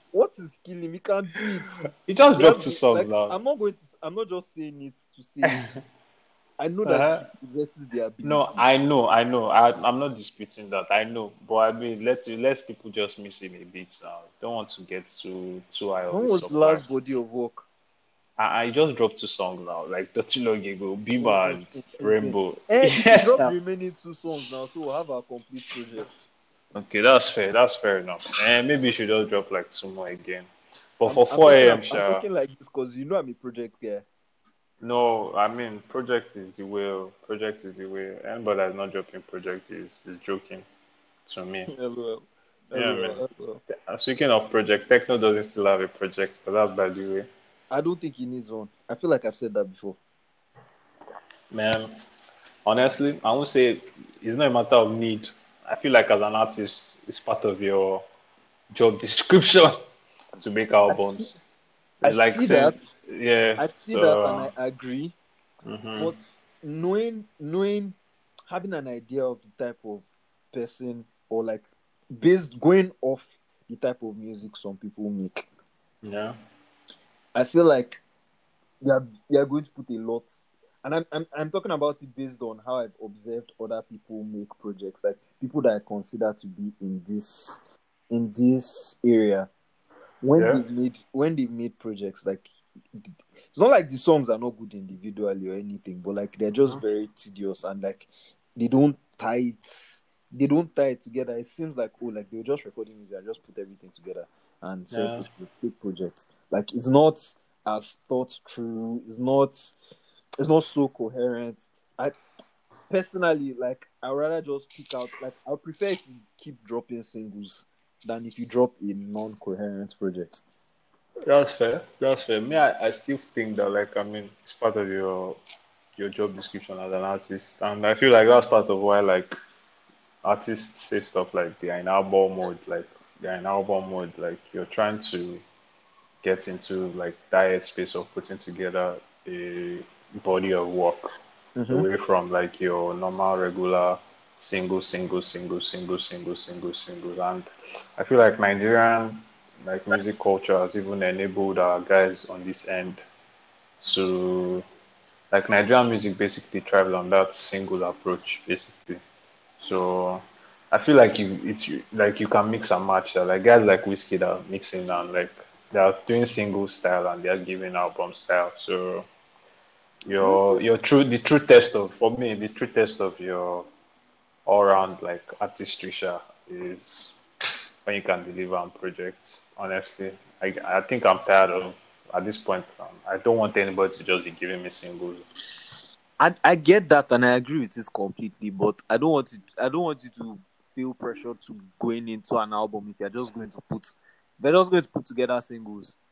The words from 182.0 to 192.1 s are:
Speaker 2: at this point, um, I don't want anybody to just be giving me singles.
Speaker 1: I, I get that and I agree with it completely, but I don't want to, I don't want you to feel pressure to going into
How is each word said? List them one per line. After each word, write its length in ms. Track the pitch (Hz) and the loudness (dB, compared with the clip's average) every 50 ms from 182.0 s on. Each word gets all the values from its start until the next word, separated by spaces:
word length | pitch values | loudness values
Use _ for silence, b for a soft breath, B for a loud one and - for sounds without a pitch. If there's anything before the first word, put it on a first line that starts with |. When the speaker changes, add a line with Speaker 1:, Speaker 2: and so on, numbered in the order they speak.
| _ - - | _ -8 -6
Speaker 2:
at 100 | 90 92 | -4 -4
this 140 | 107 107 - | -4 -6 -6
point, 260 | - - 95 92 87 - - - | -4 -4 -4 -4 -6 -10 -18 -20
um, 60 | 92 92 90 - - | -20 -20 -20 -16 -10
I 120 | 98 95 95 | -8 -8 -2
don't 180 | - 120 117 | 2 2 2
want 200 | 113 107 101 - 104 | 4 2 0 2 0
anybody 360 | 98 95 92 98 95 92 - - | 0 0 0 0 0 0 0 -4
to 40 | 82 | -4
just 220 | 95 92 90 87 | -2 -2 -2 -2
be 60 | 85 | -6
giving 320 | 82 - 90 92 95 90 90 | -12 -10 -8 -8 -8 -8 -10
me 80 | 90 | -12
singles. 480 | - - - 87 87 85 87 87 87 87 87 _ - B B B B B B B B B B B B B _ _ _ - | -12 -12 -14 -14 -12 -10 -10 -10 -12 -12 -18 _ -20 B B B B B B B B B B B B B _ _ _ 2
Speaker 1:
I, 160 | 143 175 180 - - | 4 4 4 4 4
I 120 | 147 180 | 4 4
get 340 | 165 147 151 190 214 185 147 | 6 6 6 6 6 6 6
that 240 | 151 143 139 - 123 | 6 4 6 4 4
and 120 | 117 127 | 4 6
I 60 | 123 123 | 6 4
agree 280 | 127 123 131 151 156 | 4 2 -2 -4 -4
with 160 | 120 104 - | -4 -6 -8
it 100 | 120 110 - - | -12 -12 -10 -8
completely, 540 | - 98 98 - - 117 104 - - 107 104 | -6 -6 -6 -6 -8 -12 -12 -12 -10 -10 -10
but 260 | 98 95 104 104 101 - - - | -4 -2 0 -2 -2 -2 -4 -2
I 80 | 110 | 0
don't 140 | 120 139 165 156 | 0 2 2 2
want 140 | 139 127 - | 2 0 -4
to, 80 | - 104 - _ _ - | -8 -20 -20 _ _ -4
I 80 | 120 131 | -4 -2
don't 140 | 139 170 180 | -2 -2 -4
want 200 | 160 151 - 127 | -4 -6 -8 -12
you 80 | 123 - 233 | -18 -16 -16
to 200 | 226 226 214 - - _ _ _ _ _ _ | -14 -14 -14 -16 -20 _ _ _ _ _ _
feel 200 | 131 127 131 127 | -8 -8 -8 -8
pressure 400 | - - 120 113 - - 120 117 - _ | -8 -10 -10 -10 -10 -12 -14 -14 -14 _
to 140 | - 113 104 95 95 _ - | -20 -20 -20 -20 -20 _ -6
going 300 | - 120 117 117 117 | -4 -4 -4 -4 -6
into 280 | 113 | -8